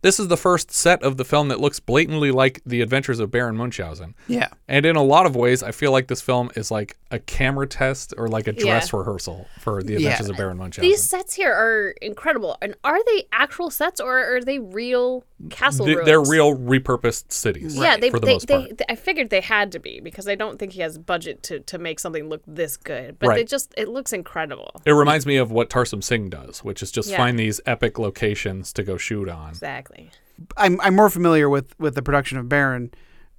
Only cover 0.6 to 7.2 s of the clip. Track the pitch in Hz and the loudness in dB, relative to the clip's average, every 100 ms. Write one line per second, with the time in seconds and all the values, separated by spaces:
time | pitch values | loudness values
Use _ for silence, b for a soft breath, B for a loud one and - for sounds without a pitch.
0.6 | - - 170 180 135 131 127 147 143 127 | 0 2 4 4 2 -2 0 2 2 0
1.6 | 139 - - 131 160 156 143 127 135 - | -2 -2 0 2 2 0 2 4 2 0
2.6 | - 120 113 135 135 117 104 120 120 110 | -4 -2 0 0 0 -2 0 0 -2 -2
3.6 | 120 - 85 80 82 - b 240 - - | -6 -6 -10 -10 -16 -18 b -2 -2 -6
4.6 | - 135 156 160 135 151 185 127 120 123 | 0 2 4 4 6 6 6 4 4 2
5.6 | 101 - 147 131 131 120 - 123 123 - | -2 -2 2 2 0 -6 0 0 0 -6
6.6 | 107 107 101 - - 117 | -4 -4 -4 -12 -10 -10